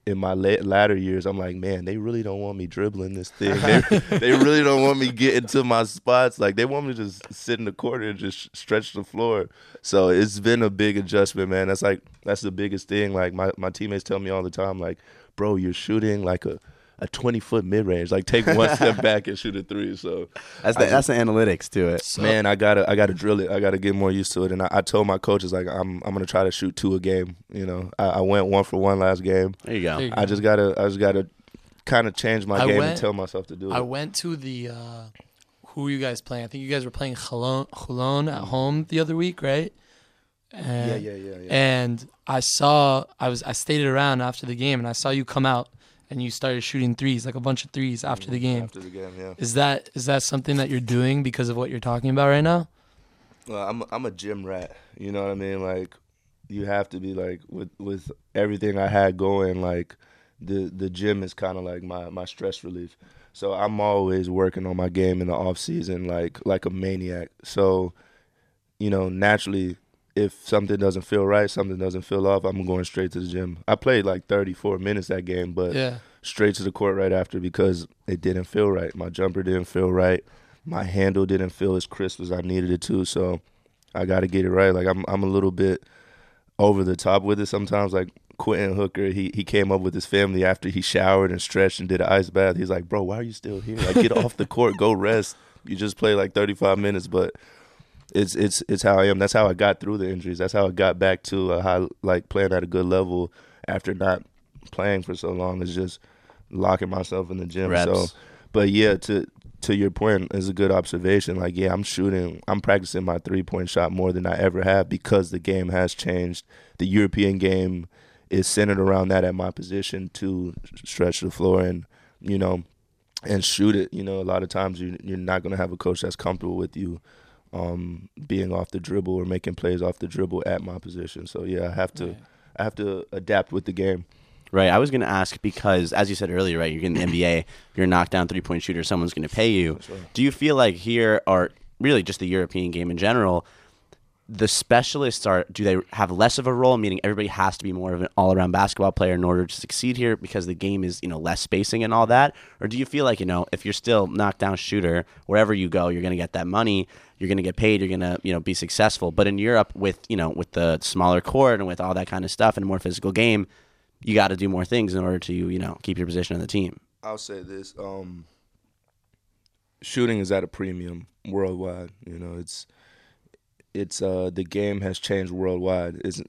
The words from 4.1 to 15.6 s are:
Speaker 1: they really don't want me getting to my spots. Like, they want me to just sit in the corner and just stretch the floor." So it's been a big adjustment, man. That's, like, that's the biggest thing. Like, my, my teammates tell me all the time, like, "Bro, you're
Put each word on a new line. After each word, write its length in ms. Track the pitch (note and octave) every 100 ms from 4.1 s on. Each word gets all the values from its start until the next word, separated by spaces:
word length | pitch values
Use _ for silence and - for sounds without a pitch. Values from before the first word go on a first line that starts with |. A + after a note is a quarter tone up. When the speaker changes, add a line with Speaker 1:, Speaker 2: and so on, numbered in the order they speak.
| G3+
Speaker 1:
they 120 | B2
really 320 | C3 C#3 D3+
don't 200 | C#3+ C3+
want 160 | C3+ C3+
me 120 | C3
getting 360 | A#2 C3 B2 A#2
to 140 | C#3 B2
my 180 | A#2
spots. 560 | A2 - - B2 B2+ -
Like, 160 | G2+ G2
they 80 | A#2+
want 220 | C#3+ C#3+
me 60 |
to 100 | A#2+
just 300 | G#2 F#2+ -
sit 260 | F#2+ - A#2
in 60 | A2
the 80 |
corner 340 | F#2+ A#2+ B2 G#2+
and 80 | G2
just 360 | G2 - - -
stretch 380 | - G#2+ G#2+
the 100 | G2
floor." 460 | F#2+ B2+ A#2 G#2+ E2+ - - -
So 260 | - G2 F#2
it's 300 | F2+ G#2 G2+
been 220 | G2+ A#2
a 80 | A2
big 280 | G2 G#2 G2+
adjustment, 520 | F#2 G#2 G2 - F#2+
man. 180 | F#2+ F#2+
That's, 140 | G2
like, 200 | G2+ G2 - -
that's 180 | - G2+
the 100 | G#2
biggest 360 | F#2 G2+ G2 -
thing. 260 | G#2 G2+
Like, 200 | F#2+ F2+
my, 180 | F2+ F#2+ -
my 120 | F#2
teammates 340 | - G#2 G2+
tell 160 | - G2
me 100 | G2
all 140 | F#2+
the 60 | F2+
time, 300 | F#2 G2 F#2+
like, 200 | E2+ F2 _ - _ -
"Bro, 220 | G#2
you're 160 | G2+